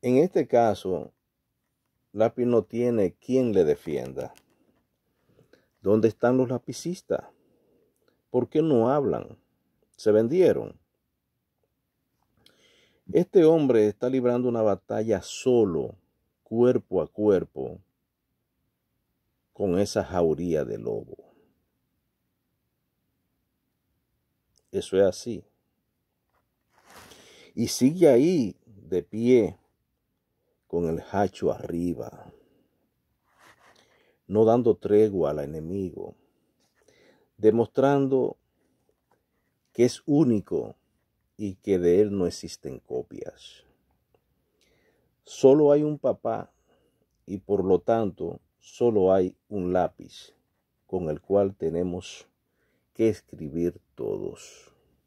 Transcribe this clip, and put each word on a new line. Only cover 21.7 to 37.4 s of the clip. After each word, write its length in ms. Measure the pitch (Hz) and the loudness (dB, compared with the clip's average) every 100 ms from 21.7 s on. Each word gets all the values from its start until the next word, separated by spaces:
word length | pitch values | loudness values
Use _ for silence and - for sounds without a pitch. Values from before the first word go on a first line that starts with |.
| _ _ _ _ _ _ _ _ _ _ _ _ _ _ _ _ _ _ _ _ _ _ _ _ _ _ _ _ _ _ | _ _ _ _ _ _ _ _ _ _ _ _ _ _ _ _ _ _ _ _ _ _ _ _ _ _ _ _ _ _
Eso 260 | - - 95 | -10 -4 0
es 80 | |
así. 400 | 98 - - 98 - _ _ _ _ _ _ _ _ _ _ _ _ _ _ - - - - - - - | 0 -2 -12 -14 -16 _ _ _ _ _ _ _ _ _ _ _ _ _ _ -20 -20 -20 -20 -20 -20 -6
Y 100 | 117 | -6
sigue 420 | - 127 170 170 | 0 0 4 4
ahí, 460 | 120 151 180 107 - | 6 4 0 -2 -6
de 380 | _ 101 - 90 | _ -20 -6 -6
pie, 560 | - 107 117 127 92 - _ _ _ _ _ _ _ _ _ _ _ | -6 -4 2 4 2 -6 _ _ _ _ _ _ _ _ _ _ _
con 200 | 87 85 | -4 -4
el 120 | 82 - | -6 -6
hacho 380 | 98 101 - - | -4 -4 -2 -6
arriba, 800 | - - 85 87 85 - - - _ _ _ _ _ _ _ _ _ _ _ _ _ _ _ _ _ _ _ _ | -6 -8 -6 -6 -6 -12 -16 -20 _ _ _ _ _ _ _ _ _ _ _ _ _ _ _ _ _ _ _ _
no 180 | 98 | 2
dando 320 | 110 117 117 98 | 4 4 2 0
tregua 540 | - 104 107 95 76 | 2 2 4 0 -2
al 80 | 73 | -4
enemigo, 760 | 71 78 80 98 95 - - - _ _ _ _ _ _ _ _ _ _ _ | -8 -10 -10 -8 -8 -10 -16 -18 _ _ _ _ _ _ _ _ _ _ _
demostrando 1000 | _ | _